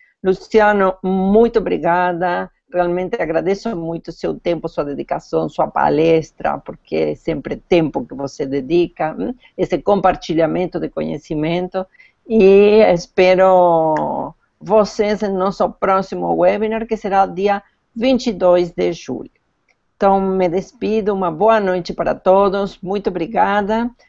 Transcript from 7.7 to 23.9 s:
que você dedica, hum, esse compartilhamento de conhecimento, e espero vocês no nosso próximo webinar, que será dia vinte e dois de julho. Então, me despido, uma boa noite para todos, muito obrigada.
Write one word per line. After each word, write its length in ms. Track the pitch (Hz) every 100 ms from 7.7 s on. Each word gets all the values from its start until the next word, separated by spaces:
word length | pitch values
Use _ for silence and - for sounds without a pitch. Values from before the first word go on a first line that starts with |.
| 175 160 -
que 100 | 123
você 300 | 135 135 -
dedica, 720 | 139 139 131 170 175 - 160 156
hum, 160 | 196 254 _ -
esse 220 | 185 156
compartilhamento 1000 | - 202 185 175 - 160 160 165 180 170
de 120 | 151
conhecimento, 960 | - 156 156 - 156 156 170 185 190 190 _ _ _ -
e 540 | 220 190 196 202 214 202
espero 1400 | 175 - - 185 185 190 185 175 165 160 151 151 147 139 - _ _
vocês 600 | 151 220 202 - 208 208
no 180 | 208 190
nosso 320 | 190 - 185
próximo 640 | - 190 190 185 185 170
webinar, 520 | 165 175 202 214 220 226
que 100 | 214
será 300 | 202 196 190
dia 360 | 175 202 202 - _ _
vinte 340 | 233 262 254 247
e 40 |
dois 380 | 180 180 180 175
de 200 | - 175
julho. 400 | 165 - 127 - _ _ _ _ _ _ _
Então, 220 | 196 196
me 280 | 190 190 180
despido, 640 | 180 190 _ 196 220 202
uma 180 | 196 180
boa 300 | 156 214 220
noite 320 | 196 185 175
para 220 | 180 151
todos, 640 | 156 190 190 202 196 196 -
muito 300 | 180 202 202
obrigada. 800 | 180 165 220 196 202 202 220 240